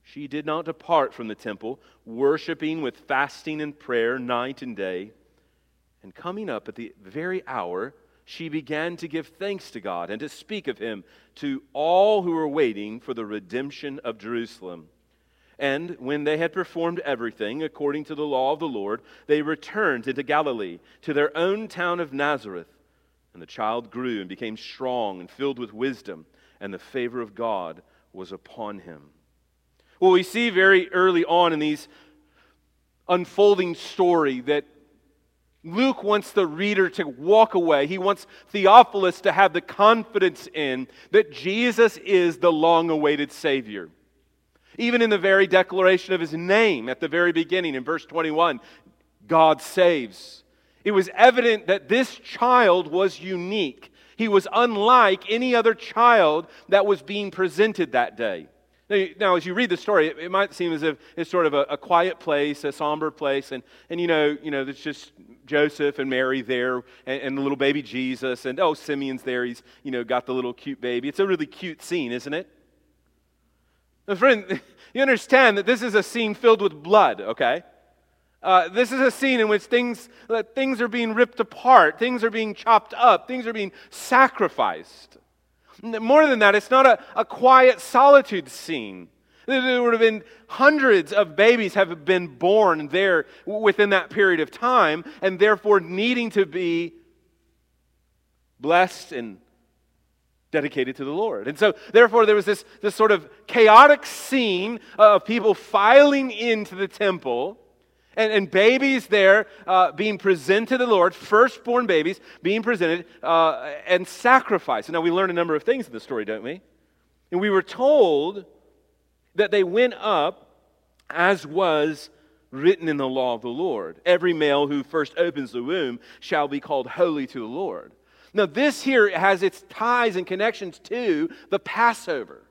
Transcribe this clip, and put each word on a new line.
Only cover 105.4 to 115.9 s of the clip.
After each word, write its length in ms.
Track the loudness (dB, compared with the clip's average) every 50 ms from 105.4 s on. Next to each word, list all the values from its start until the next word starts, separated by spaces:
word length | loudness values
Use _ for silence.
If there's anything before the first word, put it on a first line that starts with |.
| 0 0 0
filing 800 | -2 -6 -2 0 2 4 8 8 8 8 8 4 0 -2 -6
into 440 | -6 -6 -2 -2 -2 -2 -4 -8 -6
the 120 | -8 -8
temple, 720 | -8 -4 -2 -2 -2 -2 -2 -4 -4 -4 -4 -4 -6 -10 _ _ _ _ _ _ _ _ _ _ _ _
and, 160 | -2 -2 0 0
and 180 | -2 -2 0
babies 560 | 0 4 4 4 4 4 2 0 0 -2 -2
there, 380 | 0 2 4 6 6 6 6 4 -2 -14 -16 -4
uh, 240 | 0 2 4 4 2
being 260 | 0 -4 -4 -4 -4
presented 520 | -2 0 0 0 0 0 0 0 0 0 -2
to 80 | -2
the 100 | -2 2
Lord, 260 | 2 4 4 4 2 0
firstborn 720 | -6 -4 0 4 4 4 4 2 -8 -8 -4 -2 -2 0
babies 340 | 2 0 0 0 -2 -6 -8 _ -20 -20 _
being 220 | -4 -2 -2 0 0
presented, 420 | -2 -2 0 0 -2 -2 -4 -6 -14 _ _
uh, 520 | -2 2 2 4 4 2 0 -4 -10 -12 -12 -12 -2
and 200 | 0 0 0 0
sacrificed. 840 | -6 -14 -2 4 4 4 4 4 0 -4 -4 -2 -4 -4 -4 -4 -4
And 40 | -6
now 80 | -2
we 100 | -2 0
learn 180 | 0 0 -2 0
a 40 | 0
number 220 | -2 -2 -2 -2
of 80 | -4 -2
things 220 | -2 -4 -4 -4
in 80 | -10